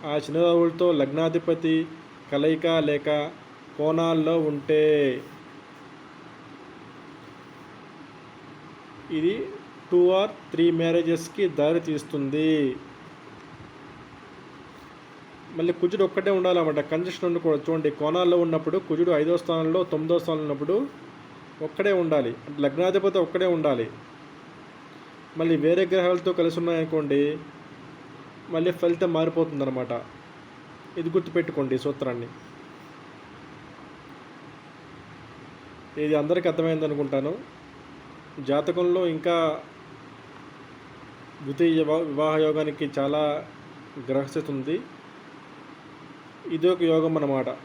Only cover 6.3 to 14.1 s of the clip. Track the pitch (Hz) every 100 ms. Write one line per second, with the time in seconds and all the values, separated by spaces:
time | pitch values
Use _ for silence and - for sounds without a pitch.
6.3 | - - - - - - - - - -
7.3 | - - - 147 - - - 143 143 -
8.3 | - - 156 - - - - - 160 165
9.3 | 226 269 - - - - 175 180 190 214
10.3 | - - 165 170 165 165 170 165 165 165
11.3 | - 190 147 147 165 160 151 - 147 135
12.3 | 147 156 156 135 123 - - - - -
13.3 | - - - - - - - -